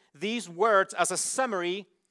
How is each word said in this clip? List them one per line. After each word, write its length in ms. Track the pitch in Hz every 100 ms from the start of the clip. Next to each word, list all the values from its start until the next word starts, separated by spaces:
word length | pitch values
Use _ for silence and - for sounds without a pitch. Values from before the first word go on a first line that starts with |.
| _ 143
these 340 | 196 233 175
words 440 | 170 226 196 190
as 180 | - 170
a 60 | 180
summary 720 | - - 254 190 175 190 190 _ _